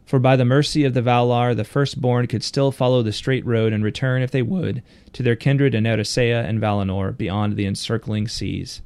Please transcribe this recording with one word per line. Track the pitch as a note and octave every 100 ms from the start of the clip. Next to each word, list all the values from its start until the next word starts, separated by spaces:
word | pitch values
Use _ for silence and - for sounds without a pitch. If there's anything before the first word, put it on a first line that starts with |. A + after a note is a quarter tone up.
| -
For | C3+
by | B2+ C3
the | B2
mercy | C3+ D3 D#3 C#3
of |
the | B2+
Valar, | A#2+ A#2+ B2 A#2+ B2
the | A2+ G#2
firstborn | C#3+ C#3 C3 B2+ B2 A#2+
could | G#2+
still | - - C#3
follow | C3 B2+ B2+
the | A2
straight | - - C3 B2
road | A2+ A2
and | G#2+
return, | G#2+ - C3 B2+
if | B2+
they | C3+
would, | B2 F#3 B2+ A#2+ - - -
to | -
their | A#2+ A#2
kindred | C3+ C#3 C#3 A2
in |
Eressëa | A2+ A2 G#2+ - A#2+ A#2 F2
and | A2
Valinor, | G#2+ G#2 F#2+ F#2+ F#2+ -
beyond | G#2 G2+ G#2 G2+
the | G2
encircling | G2 - A2+ - G#2+ G#2+
seas. | - G2 F#2+ F#2 -